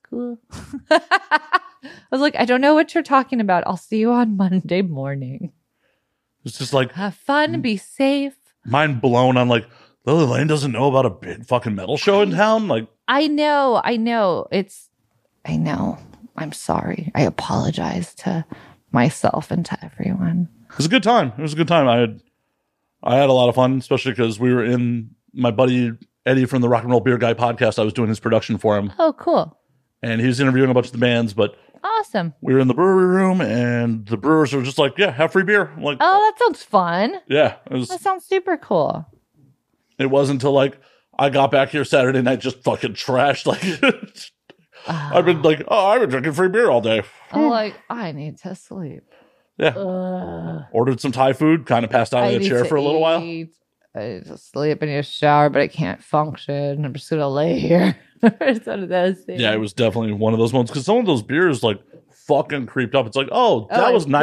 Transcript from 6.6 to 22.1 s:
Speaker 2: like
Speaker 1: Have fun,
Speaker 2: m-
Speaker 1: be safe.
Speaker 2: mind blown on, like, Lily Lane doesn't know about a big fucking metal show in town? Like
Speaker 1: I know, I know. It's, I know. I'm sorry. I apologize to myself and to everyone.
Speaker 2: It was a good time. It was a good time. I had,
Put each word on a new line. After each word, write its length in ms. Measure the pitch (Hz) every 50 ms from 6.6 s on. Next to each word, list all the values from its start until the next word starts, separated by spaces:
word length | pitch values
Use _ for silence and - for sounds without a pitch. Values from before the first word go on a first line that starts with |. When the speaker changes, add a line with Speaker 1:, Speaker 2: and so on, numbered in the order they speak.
| 135 123 -
Speaker 2:
like 180 | 135 131 123 -
Speaker 1:
Have 220 | 170 196 202 170
fun, 400 | - _ - 277 294 302 311 339
Speaker 2:
m- 60 | -
Speaker 1:
be 160 | - 247 214 185
safe. 580 | - - - - 269 269 277 285 277 277 269 _ _ _ _ _ _
Speaker 2:
mind 360 | - 117 143 156 151 139 117
blown 340 | 120 131 120 120 127 127 127 123
on, 100 | 123 123
like, 160 | 120 117 - - _ _ _ _ _ _ _
Lily 200 | 123 147 170 156
Lane 200 | 123 120 123 147 156
doesn't 240 | 156 147 135 143
know 160 | 113 110 135 143
about 180 | 131 135 127
a 40 | 113
big 340 | 87 - - 92 85 - 117
fucking 280 | - 127 120 - 117 104
metal 240 | 98 92 - 143 139
show 240 | - 202 196 202
in 100 | 208 196
town? 360 | 170 170 208 220 220 226 214 190
Like 200 | 131 113 113 - _ _ _ -
Speaker 1:
I 200 | 247 277 311 294
know, 540 | 302 294 302 302 294 285 269 262 233 196 -
I 140 | - 240 226
know. 500 | 220 233 233 233 208 185 165 107 - -
It's, 380 | - 196 190 - - - - _ _ _ _ _ _ _ _ _ _ _ _
I 140 | - 160 156
know. 400 | 165 156 - - - - - - - - - _ - - _ -
I'm 140 | 156 151
sorry. 600 | - - - - - - - - - - - - -
I 60 | - 139
apologize 880 | 98 - - - - - 127 - - 160 - - 160 - 175 170 - -
to 300 | - - 190 185 165 156 - - - - - - _ _ _
myself 580 | - 139 - 165 - - - - - - 156 -
and 160 | - 175 170
to 120 | - - - -
everyone. 640 | - - - - 190 190 190 180 170 170 175 175 - - _ _ _
Speaker 2:
It 60 | - -
was 80 | 139
a 40 | 165
good 120 | 220 254 175
time. 300 | 208 247 226 160 127 107 -
It 40 |
was 120 | 156 151 151
a 20 |
good 120 | 156 170 -
time. 200 | 175 160 139 127
I 100 | 117 120
had, 240 | 120 110